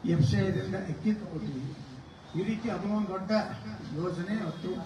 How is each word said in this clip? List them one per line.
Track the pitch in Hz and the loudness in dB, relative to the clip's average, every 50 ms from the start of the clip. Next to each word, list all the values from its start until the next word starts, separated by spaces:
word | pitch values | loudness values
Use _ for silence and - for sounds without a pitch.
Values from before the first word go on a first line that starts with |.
| - - 170 | 4 4 6
ಎಫ್ | 151 - - | 6 6 6
ಸಿ | 208 202 190 | 6 6 4
ಐ | 190 180 | 4 2
ದಿಂದ | 185 185 190 190 190 190 - | 0 0 -2 -2 -2 -2 -4
ಅಕ್ಕಿ | 156 - - 214 214 214 | -4 0 2 2 2 2
ತಗೋತೀವಿ. | - - 165 156 - - 139 127 123 135 - - - - - - - - - - - - - 165 | -2 -6 -6 -4 -4 -4 -4 -4 -6 -6 -8 -10 -12 -14 -14 -16 -16 -16 -18 -18 -16 -6 -2 -2
ಈ | 202 226 | 0 0
ರೀತಿ | 220 - 233 226 185 | 0 0 0 -2 -2
ಅದು | 170 190 202 214 | 0 0 2 2
ಒಂದು | 214 202 185 | 2 2 0
ದೊಡ್ಡ | 185 190 185 196 220 214 - - - - - 107 107 - - - 147 151 | 0 -2 0 4 4 4 4 2 -6 -8 -8 -8 -8 -8 -8 -6 -2 -2
ಯೋಜನೆ | 175 180 160 160 180 202 214 220 | 0 0 0 -2 -2 0 0 0
ಇವತ್ತು | 185 160 143 - - 185 185 - - | 0 -2 -4 -4 -4 -4 -4 -4 -6